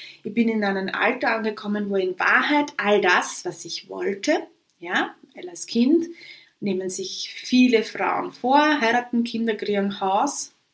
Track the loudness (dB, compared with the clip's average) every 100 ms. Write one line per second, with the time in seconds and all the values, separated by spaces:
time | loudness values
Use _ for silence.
0 | -18 -14 -6 0 2 2 0 -2 -4 0
1 | 0 0 0 0 -2 -6 -4 -4 -2 0
2 | -2 0 2 2 4 0 0 -2 2 4
3 | 6 4 2 -2 -4 -6 -8 -10 -12 -6
4 | -4 -4 0 0 -2 _ _ _ -6 -4
5 | -4 -6 -20 -18 -12 -8 -4 2 4 4
6 | 2 -10 -20 -20 _ -8 -4 -2 -2 -4
7 | -4 -8 -10 -10 0 4 6 4 0 -2
8 | -2 -2 -4 -4 2 4 4 2 2 0
9 | 0 -2 -2 -2 -2 -2 -2 -2 -2 -2
10 | 0 2 0 -2 -6 _ _